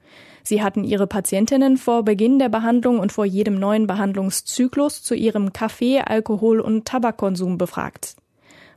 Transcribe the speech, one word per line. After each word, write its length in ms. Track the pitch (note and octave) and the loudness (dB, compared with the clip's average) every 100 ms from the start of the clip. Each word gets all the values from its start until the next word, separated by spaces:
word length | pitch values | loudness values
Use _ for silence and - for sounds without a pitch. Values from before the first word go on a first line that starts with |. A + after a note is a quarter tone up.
| _ - - - - | _ -20 -20 -12 -2
Sie 160 | G#3 | 0
hatten 220 | G3+ G#3 G3 | 0 -2 -2
ihre 220 | G3+ G3 | 0 0
Patientinnen 680 | G#3 - G3 A3 C4+ C4+ C4 | -2 -2 0 2 4 4 2
vor 280 | - A#3 | 2 0
Beginn 360 | A3 G3+ A3+ C4+ | 2 2 4 4
der 80 | B3+ | 2
Behandlung 520 | A3 A3+ A#3+ B3 A#3+ | 0 2 2 2 2
und 120 | G3 | 0
vor 140 | - G3+ | 0 -2
jedem 340 | F#3+ G#3 F#3+ | 0 0 0
neuen 260 | G3 G#3+ G#3+ | 0 2 0
Behandlungszyklus 1160 | F#3+ G3 G3 F#3+ - - - B3+ - D4 - | 0 -2 -2 -4 -4 -4 -2 0 2 0 -2
zu 100 | - | -4
ihrem 380 | A#3 A3 G#3 G3 | 0 0 0 -2
Kaffee, 480 | - A3 - A#3+ C4+ | -4 -6 -2 0 0
Alkohol- 600 | - A3 A3 G#3 A3+ A3 | 0 -2 -2 0 2 2
und 240 | - A3 A3 | 0 -2 -2
Tabakkonsum 720 | B3+ A#3 A3 G3 F3+ F#3 F3 | -2 -2 -2 -2 -2 -2 -2
befragt. 580 | F3+ - - - - - _ _ _ - - | -4 -4 -8 -10 -16 -18 _ _ _ -20 -20